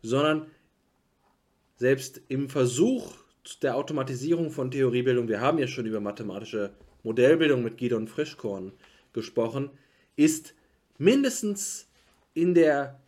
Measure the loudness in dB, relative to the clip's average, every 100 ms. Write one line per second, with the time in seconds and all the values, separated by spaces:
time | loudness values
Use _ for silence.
0 | -2 0 2 0 -4 _ _ _ _ _
1 | _ _ _ _ _ _ _ _ 0 0
2 | -2 -16 _ -6 -4 0 0 4 2 2
3 | -6 -18 _ _ -20 -4 -2 -2 -4 -4
4 | -4 -6 -2 -2 -2 -4 -6 0 0 2
5 | 2 0 0 0 0 0 -2 -4 -6 -4
6 | -6 -8 -10 -10 -8 -6 -6 -8 -20 _
7 | -4 4 6 6 4 2 -2 -4 -2 -2
8 | -4 -6 -8 -6 -8 -8 -10 -16 -20 _
9 | _ -10 -6 -2 -2 -4 -8 -12 _ _
10 | _ 2 2 2 -8 _ _ _ _ _
11 | 4 4 2 -2 -6 -6 -8 -12 -16 _
12 | _ _ _ 0 4 6 6 4 -2 -10